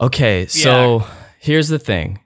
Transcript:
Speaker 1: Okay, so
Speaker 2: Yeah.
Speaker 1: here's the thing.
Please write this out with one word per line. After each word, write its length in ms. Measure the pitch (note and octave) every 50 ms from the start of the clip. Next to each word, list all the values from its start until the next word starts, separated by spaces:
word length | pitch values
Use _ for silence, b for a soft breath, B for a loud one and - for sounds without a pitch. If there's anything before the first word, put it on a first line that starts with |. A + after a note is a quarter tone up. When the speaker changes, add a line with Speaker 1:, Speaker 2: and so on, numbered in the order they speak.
Speaker 1:
Okay, 460 | - C3 B2+ - C#3 A2+ G2+ F2+ F2+
so 520 | - - D#3+ D3+ C3+ B2+ B2+ B2 B2 A#2 A2+
Speaker 2:
Yeah. 60 | A2 B B B B B B B
Speaker 1:
here's 260 | - D3 D3 D#3 D3+ D3+
the 120 | D#3+ D3
thing. 400 | - - G#2 F2 D#2+ F2+ F#2+ - _